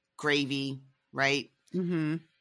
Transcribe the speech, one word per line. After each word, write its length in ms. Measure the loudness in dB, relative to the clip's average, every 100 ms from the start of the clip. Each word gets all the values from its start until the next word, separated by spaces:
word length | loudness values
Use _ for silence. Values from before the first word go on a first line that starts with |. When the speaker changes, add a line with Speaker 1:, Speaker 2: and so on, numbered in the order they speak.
| _ -4
Speaker 1:
gravy, 640 | 2 2 2 -2 -4 -8 -12 _ _
right? 380 | -2 0 0 -2 _ _
Speaker 2:
Mm-hmm. 420 | -4 -2 0 0 -2 -6 _